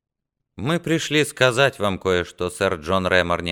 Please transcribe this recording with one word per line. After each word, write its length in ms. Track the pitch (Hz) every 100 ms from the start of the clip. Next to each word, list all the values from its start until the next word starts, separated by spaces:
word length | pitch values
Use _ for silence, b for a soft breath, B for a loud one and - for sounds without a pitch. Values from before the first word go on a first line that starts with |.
| _ _ _ _ _ -
"Мы 240 | 113 170
пришли 460 | 151 165 - 151 139
сказать 540 | - 127 120 135 -
вам 180 | 101 90
кое-что, 520 | 95 90 85 - 90
сэр 240 | - 95 85
Джон 320 | 78 95 90
Реморни", — 440 | 90 87 85 85